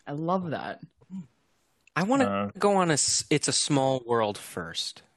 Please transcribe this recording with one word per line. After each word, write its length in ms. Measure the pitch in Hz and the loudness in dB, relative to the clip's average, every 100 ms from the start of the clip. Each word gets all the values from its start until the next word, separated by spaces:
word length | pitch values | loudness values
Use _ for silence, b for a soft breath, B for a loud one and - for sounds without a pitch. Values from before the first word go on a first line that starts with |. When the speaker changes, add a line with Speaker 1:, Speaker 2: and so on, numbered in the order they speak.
| - | -10
Speaker 1:
I 60 | |
love 380 | 147 165 190 175 | -6 -2 -2 -2
that. 300 | 120 92 - - _ - 190 160 _ _ _ _ _ _ - | -6 -6 -10 -14 _ -16 -14 -14 _ _ _ _ _ _ -4
Speaker 2:
I 80 | |
wanna 200 | 190 277 | 0 2
Speaker 3:
Uh, 260 | 247 196 202 196 | 2 0 -2 0
Speaker 2:
go 180 | 202 196 | 2 4
on 140 | 175 | 4
a 40 | |
s-, 300 | 143 - - - | 4 2 0 0
It's 180 | 147 - | 0 2
a 40 | |
Small 500 | 131 - 143 135 131 123 | 0 2 4 4 0 0
World 320 | 117 107 101 | 2 2 -2
first. 640 | - - 82 82 - - - | -8 -10 -8 -6 -8 -10 -20